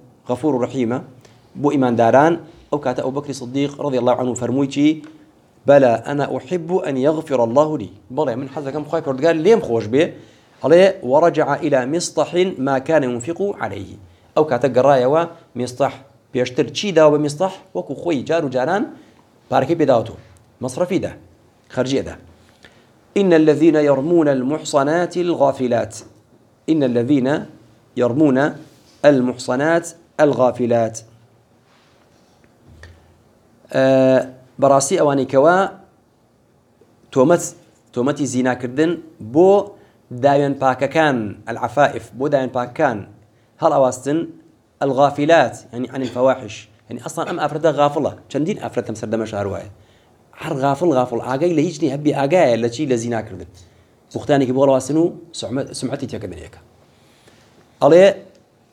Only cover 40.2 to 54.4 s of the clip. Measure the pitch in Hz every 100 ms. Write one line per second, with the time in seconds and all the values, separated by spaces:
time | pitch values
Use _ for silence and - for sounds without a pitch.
40.2 | 135 143 143 135 131 123 139 160 156 127
41.2 | 107 92 - 117 120 - 139 120 - 117
42.2 | 139 143 131 123 123 123 151 110 95 -
43.2 | _ _ _ _ 160 147 127 123 139 156
44.2 | 160 - _ _ _ - 139 127 143 139
45.2 | 147 165 123 - - 117 123 135 127 123
46.2 | 131 123 107 - - _ - 117 156 160
47.2 | 160 180 151 156 160 139 143 143 117 -
48.2 | - 135 156 220 117 - 117 107 113 113
49.2 | 110 107 98 92 95 - _ _ _ _
50.2 | _ - 151 151 135 139 180 131 123 117
51.2 | 120 131 175 160 147 147 160 143 147 143
52.2 | 139 180 147 117 117 120 151 123 117 117
53.2 | 107 92 87 - - _ _ _ _ 117
54.2 | - 143